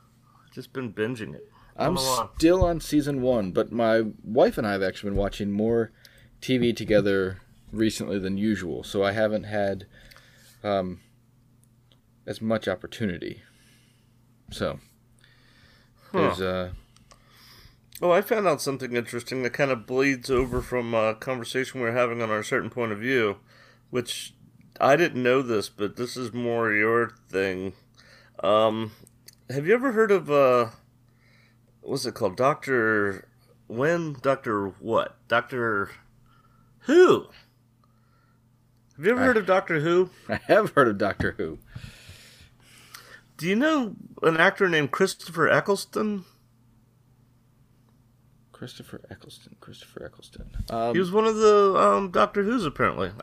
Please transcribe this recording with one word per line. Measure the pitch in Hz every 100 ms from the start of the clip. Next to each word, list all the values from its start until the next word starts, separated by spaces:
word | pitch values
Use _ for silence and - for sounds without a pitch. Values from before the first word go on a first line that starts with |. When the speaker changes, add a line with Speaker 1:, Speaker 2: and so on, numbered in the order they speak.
| _ _ _ _ _
Speaker 1:
I've |
just | - -
been | 135 123
binging | 95 110 127 85
it. | 76 - _ - -
Speaker 2:
I'm | 135
Speaker 1:
Come | 175
along. | 131 123 113 -
Speaker 2:
still | 160 185
on | 175 165
season | - 151 139 139
one, | 127 123 95
but | 87 107
my | 117 113 113 110 -
wife | - 113 165 -
and | 110
I |
have | 98
actually | 95 - 104
been | 98
watching | 98 - 101
more | 101 110 117 110 _ - - - _
T | - 127
V | 120
together | 110 104 104 101 98 92 92 - - -
recently | 107 110 - 104 101
than | 95 98
usual, | 110 98 90 64
so | - 101
I | 98
haven't | 104 107 107
had, | 104 104 101 98 - - - - - - - -
um, | 104 98 92 90 _ _ _ _ _ _ _ _ _ _ _ _ -
as | 104
much | 110 113 -
opportunity. | 92 - - 107 85 - - - _ _ _ _ _ _ _ _ _ -
So, | - 87 71 - _ _ _ _ _ _ _ - _ _ _ -
Speaker 1:
Huh. | 190
Speaker 2:
there's, | 143 90
uh, | 92 92 90 90 _ _ _ - _ _ - - - _ _ -
Speaker 1:
Oh, | 175
I | 175
found | 202 220 190
out | 139
something | - 135 127 120
interesting | 117 120 - 131
that | 123
kind | - 139
of | 123 104
bleeds | 131 139 131 123
over | 135 131 123
from | 120 123 117
a | 113 110
conversation | 110 - 127 113 131 127 131
we | 117
were |
having | 123 123 117
on | 113
Our | 107
Certain | 104 127 95
Point | - 113
of | 104
View, | 120 131 107 98 _ - - _ _
which | 123 123 - - _ - _ - -
I | 123 147
didn't | 170 123
know | 123 131
this, | 123 110 98
but | - 104
this | 87 123 127
is | 120
more | 120 120 117 113
your | 104 110 117 117 - _
thing. | 92 98 92 95 95 _ _ - - _ -
Um, | 92 107 110 110 110 - - _ - - -
have | 131
you | 151
ever | 240 269
heard | 214 220
of, | 196 143
uh, | 147 131 123 113 - _ _ _ _ _ _ _ _ _ _
what's | - 139
it | 120
called? | - 104 92
Doctor | 131 151 - 131 110 110 101 95 - _ _ _ -
When? | 113 147 170 160
Doctor | 135 135 135 120 104 98 90
what? | 104 107 - - -
Doctor | 117 - 127 117 101 98 - _ _ _ _ _ _ _ _
Who? | - 330 349 127 - - _ _ _ _ _ _ _ _ _ _ _ _ _ _ _ -
Have | 170
you |
ever | 247
Speaker 2:
I |
Speaker 1:
heard | 262 220
of | 185
Doctor | 185 190 160
Who? | 160 175 185 -
Speaker 2:
<laughs> | -
I | 104 -
have | 208 214
heard | - 123
of | 101
Doctor | 101 - 98
Who. | - 82 - - - - - - - - - - _ _ - - - - - _ -
Speaker 1:
Do | 165
you | 208
know | 302 311 226 - - -
an | 156 160
actor | 185 196 190
named | 160 139
Christopher | - 190 - - 165 147
Eccleston? | 139 151 196 - 208 214 202 175 _ _ _ _ _ _ _ _ _ _ _ _ _ _ _ _ _ _ _ _ _ _
Speaker 2:
Christopher | - 131 - - - -
Eccleston. | - - - - -
Christopher | - - - -
Eccleston. | - _ - - - - -
Um, | 117 117
Speaker 1:
He | 160
was | 185
one | 202 220
of | 214
the, | 214 208 202 185
um, | 202 202 196
Doctor | 190 208 202
Who's, | 202 247 160
apparently. | - 110 65 92 104